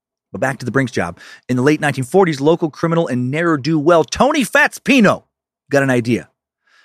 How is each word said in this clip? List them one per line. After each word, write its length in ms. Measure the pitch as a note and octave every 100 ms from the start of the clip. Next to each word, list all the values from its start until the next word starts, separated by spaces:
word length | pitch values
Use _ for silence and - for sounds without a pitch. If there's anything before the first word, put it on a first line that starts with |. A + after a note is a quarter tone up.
| _ _ _
But 100 | F#2+
back 180 | C3 C3+
to 60 |
the 60 | B2
Brinks 220 | A2 C3
job. 260 | - F2 E2+ - - -
In 80 | B2+
the 80 |
late 160 | C3+ D#3
nineteen 240 | D3+ C#3
forties, 360 | B2 F#3+ F#3 C3+
local 300 | C#3 E3 D#3+
criminal 380 | - E3+ E3 E3+
and 200 | B2 B2
ne'er-do-well 720 | D3 F3 D#3 B2+ D#3+ C#3+ E3+
Tony 400 | D3+ - B3 D#4
Fats 340 | A3+ C#4+ C#4+ -
Pino 460 | - C4+ F#3+ A#2 - _ _ _ _
got 140 | C#3
an 80 | C3+
idea. 400 | B2 A#2 G#2+ - _ _ _ _ _